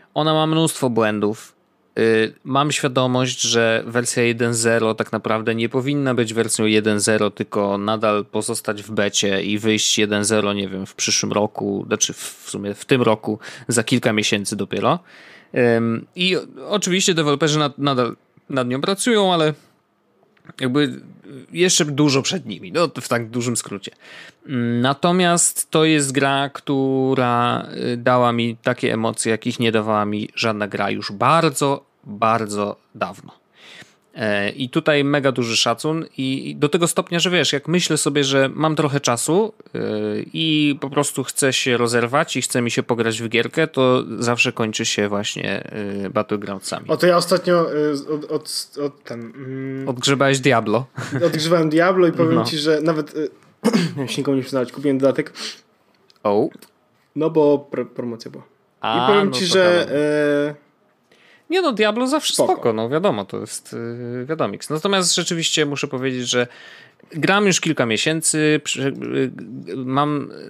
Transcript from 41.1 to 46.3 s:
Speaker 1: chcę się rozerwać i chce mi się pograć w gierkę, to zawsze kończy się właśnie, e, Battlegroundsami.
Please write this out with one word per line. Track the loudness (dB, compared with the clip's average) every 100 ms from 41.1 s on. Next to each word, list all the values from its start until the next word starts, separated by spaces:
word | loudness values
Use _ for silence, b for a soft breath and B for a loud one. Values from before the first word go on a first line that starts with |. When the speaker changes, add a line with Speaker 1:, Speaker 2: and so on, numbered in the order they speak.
| -2
Speaker 1:
chcę | -6 0 0
się | 2 2 2
rozerwać | 2 2 2 0 0 -2
i |
chce | -2 0
mi | 0
się | 0
pograć | 0 0 0 -2
w | 0
gierkę, | 0 0 0 0
to | 2 4 2 0 -4
zawsze | 0 0 0
kończy | 0 -2 -2 -2
się | 0 0
właśnie, | 0 -4 -6 -4 -6 -8 -10 -8 -6
e, | -4
Battlegroundsami. | -4 -2